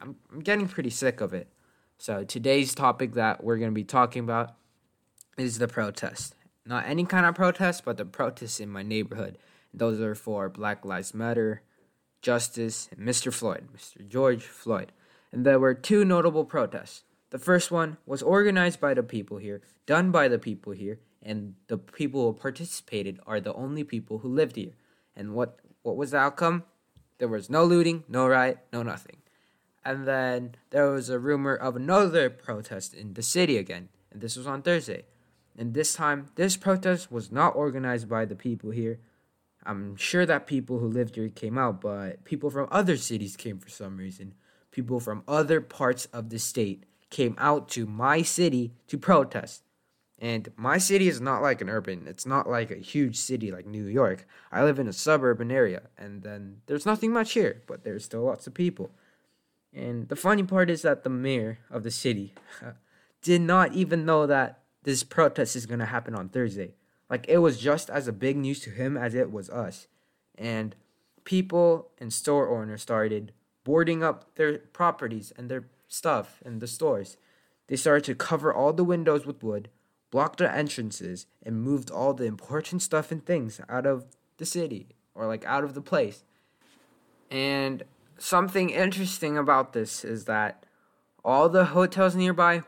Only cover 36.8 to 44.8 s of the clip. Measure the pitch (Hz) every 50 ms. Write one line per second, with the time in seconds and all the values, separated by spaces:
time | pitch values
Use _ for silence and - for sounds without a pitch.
36.8 | 190 185 180 170 - - 120 117 101 - 113 131 160 170 - 131 147 147 127 135
37.8 | 131 127 123 120 113 101 117 110 110 101 104 92 - 123 117 107 - 107 110 117
38.8 | 113 113 117 117 - _ _ _ _ _ _ _ _ _ _ _ _ - 107 98
39.8 | 101 101 98 98 - - - 180 180 165 160 143 - - 147 135 123 - 127 120
40.8 | 120 113 113 123 120 110 110 113 110 110 110 - - 110 113 131 131 120 101 92
41.8 | - 104 101 101 98 95 85 - - - 160 147 143 147 127 139 139 - - 190
42.8 | 208 180 165 123 - - 120 107 104 98 95 - - 117 101 92 - - - -
43.8 | 104 95 98 95 95 95 92 - 98 98 98 _ _ _ _ _ _ _ _ -